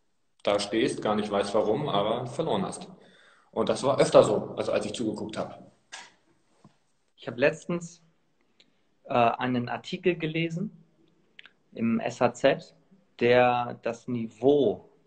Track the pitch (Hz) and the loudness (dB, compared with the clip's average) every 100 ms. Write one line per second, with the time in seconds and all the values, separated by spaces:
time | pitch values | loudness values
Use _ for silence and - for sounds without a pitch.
0 | _ _ _ _ - 101 - 113 127 - | _ _ _ _ -2 -2 0 0 -2 -2
1 | 110 107 101 101 98 139 98 110 - 98 | -2 -2 0 -2 0 0 0 0 -2 -2
2 | 104 120 127 - 160 104 95 - - - | -2 -4 -6 -6 -2 -2 -4 -8 -14 -20
3 | - _ _ _ _ 110 107 110 131 131 | -20 _ _ _ _ -4 -2 0 0 2
4 | - 139 113 101 - - 107 104 101 - | 6 8 6 2 -4 -6 -2 -2 -2 -4
5 | 107 95 101 95 87 - - _ - - | -4 -4 -8 -8 -8 -10 -20 _ -20 -20
6 | - _ _ _ _ _ - _ _ _ | -20 _ _ _ _ _ -20 _ _ _
7 | _ - - 117 143 160 - 175 170 - | _ -14 -10 0 0 0 -6 -6 -8 -20
8 | _ _ _ _ _ _ _ _ _ _ | _ _ _ _ _ _ _ _ _ _
9 | - 127 117 - 127 123 123 120 - 185 | -2 2 2 2 -2 -2 -4 -8 -8 -2
10 | 185 165 156 160 165 165 220 - _ _ | -2 0 -4 -4 -4 -4 -8 -10 _ _
11 | _ _ _ _ - _ _ - 113 113 | _ _ _ _ -20 _ _ -4 -2 0
12 | 117 117 117 - 135 160 - _ _ _ | -2 0 0 4 2 2 -6 _ _ _
13 | _ - 120 123 123 123 120 117 117 117 | _ 0 4 6 6 2 -4 -6 -8 -8
14 | - 120 113 - 131 147 117 92 - _ | -6 -6 -6 0 4 4 2 0 -10 _